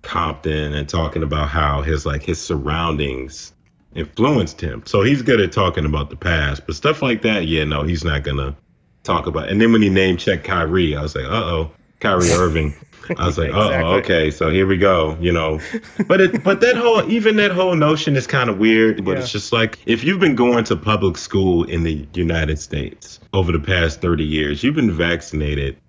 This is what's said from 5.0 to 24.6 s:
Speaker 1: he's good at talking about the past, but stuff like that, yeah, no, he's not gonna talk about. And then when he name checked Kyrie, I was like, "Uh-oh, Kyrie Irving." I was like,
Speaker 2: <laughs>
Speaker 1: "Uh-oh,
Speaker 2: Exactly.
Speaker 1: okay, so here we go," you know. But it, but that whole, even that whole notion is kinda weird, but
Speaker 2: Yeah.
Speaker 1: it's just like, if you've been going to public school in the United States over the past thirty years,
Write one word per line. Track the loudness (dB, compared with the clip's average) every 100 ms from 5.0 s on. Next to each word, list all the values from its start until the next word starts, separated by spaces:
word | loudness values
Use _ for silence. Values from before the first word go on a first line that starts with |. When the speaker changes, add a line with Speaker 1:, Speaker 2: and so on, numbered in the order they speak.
Speaker 1:
he's | 4 2
good | 2 2
at | 2
talking | 2 0 0 -2
about | -2 -4
the | -6
past, | -2 0 0 -4 -8
but | -2
stuff | -2 0
like | 0 0
that, | 0 0 0
yeah, | 0
no, | 0 -2
he's | -2 -2
not | -2 -2
gonna | -2 -4 -6 -8 _ _ _ _
talk | -4 -2 -2
about. | -4 -2
And | 4
then | 6
when | 6
he | 6
name | 4 2 2
checked | 0 -2
Kyrie, | -2 -2 0 2 2 0
I |
was | -4 -6
like, | -4
"Uh-oh, | -4 -2 -4 -4 -10 _ _
Kyrie | 0 2 4
Irving." | 4 2 0 -2 -6 -18 -20 -10 -4
I | -2
was | -2
like, | -2
Speaker 2:
<laughs> |
Speaker 1:
"Uh-oh, | 0 0
Speaker 2:
Exactly. | 0 0 0 2 0
Speaker 1:
okay, | 0
so | 0 0
here | 2 2
we | 2
go," | 4 4 0 0
you | 0
know. | 0 0 -4 -6 -10 -10 -6 0
But | 4
it, | 4 2
but | 0 2
that | 4 4
whole, | 4 2 2
even | 2 4 4
that | 2
whole | 2 2 4
notion | 2 2 0 0
is | 0
kinda | -2 0
weird, | 2 4 6 4 2
but | -2 -2
Speaker 2:
Yeah. |
Speaker 1:
it's | -2
just | -6 -2
like, | 0 -2 -4 -2
if | 0
you've | 0 2
been | 2 4
going | 4 2 0
to | -2
public | 0 0 0 -2
school | -2 0 2 2
in | 0 -2
the | -2 -4 -6
United | -4 -2 0 -2 -4
States | -6 -8 -8 -12 -20 -20 -6
over | -2 0
the | -2
past | 0 0 0 -2
thirty | -2 0 0
years, | -2 -2 -2